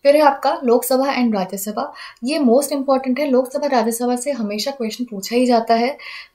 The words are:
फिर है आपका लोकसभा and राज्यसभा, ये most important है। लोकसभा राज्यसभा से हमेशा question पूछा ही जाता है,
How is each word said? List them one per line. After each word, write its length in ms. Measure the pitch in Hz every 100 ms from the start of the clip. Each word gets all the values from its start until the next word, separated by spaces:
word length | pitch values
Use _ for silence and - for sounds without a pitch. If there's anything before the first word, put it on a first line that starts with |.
फिर 140 | 277 294
है 60 |
आपका 380 | 294 277 269 330
लोकसभा 520 | 262 233 - 254 277 254
and 180 | 240
राज्यसभा, 580 | 208 185 196 214 214 285 - - -
ये 140 | 240 320
most 340 | 254 240 285
important 460 | 294 269 262 262 254
है। 120 | 294
लोकसभा 360 | 254 254 285 285
राज्यसभा 500 | 254 220 226 247 247
से 140 | 285
हमेशा 400 | 254 208 208 277
question 340 | 277 220 -
पूछा 320 | 240 196 - 240
ही 100 | 254
जाता 280 | 233 233
है, 240 | 233 240 294 - - -